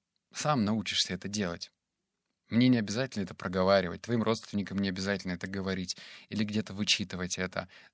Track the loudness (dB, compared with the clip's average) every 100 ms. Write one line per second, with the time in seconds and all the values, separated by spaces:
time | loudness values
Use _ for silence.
0 | _ _ _ -4 0 2 2 0 0 0
1 | 0 -2 -4 -2 -2 -4 -12 _ _ _
2 | _ _ _ _ -2 4 6 6 2 -2
3 | -2 -4 -6 -4 -2 2 6 6 4 -4
4 | -2 0 2 0 -2 -4 -2 0 0 0
5 | 0 -2 -2 -6 -4 -4 -2 -2 -4 -8
6 | -14 -18 -6 -2 0 0 -2 -2 0 0
7 | 0 -6 -4 -4 -4 -4 -6 -10 -20